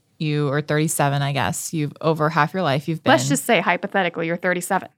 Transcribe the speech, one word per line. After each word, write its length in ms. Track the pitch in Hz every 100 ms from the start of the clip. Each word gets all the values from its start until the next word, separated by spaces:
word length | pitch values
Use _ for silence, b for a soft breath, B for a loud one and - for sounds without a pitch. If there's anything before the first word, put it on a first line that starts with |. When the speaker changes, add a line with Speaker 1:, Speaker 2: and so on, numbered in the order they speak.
| _ _
Speaker 1:
you 300 | 151 147 147
are 80 | 147
thirty-seven, 600 | 151 151 156 - 143 143
I 80 | 143
guess, 400 | 135 98 - -
you've, 200 | 160 147 -
over 300 | 160 147 151
half 240 | 160 151
your 80 | 190
life 260 | 165 156 -
you've 140 | 160
been 60 | -
Speaker 2:
Let's 180 | 311 135
just 160 | 262 -
say, 140 | 202
hypothetically, 680 | 202 180 202 196 175 170 165
you're 100 | 170
thirty-seven. 500 | 185 180 - 190 -